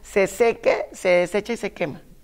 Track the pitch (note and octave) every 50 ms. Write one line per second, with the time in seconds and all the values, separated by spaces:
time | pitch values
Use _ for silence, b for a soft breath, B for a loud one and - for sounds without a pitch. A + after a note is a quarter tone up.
0 | - - - G3+ F#3+ - - - A#3 A#3 A3+ - - - - G#3 - - - -
1 | - F#3 F3+ F3 F3+ E3+ - G3+ G#3 - A3+ - G#3 F#3+ - - F3 C#3+ - -
2 | - - - -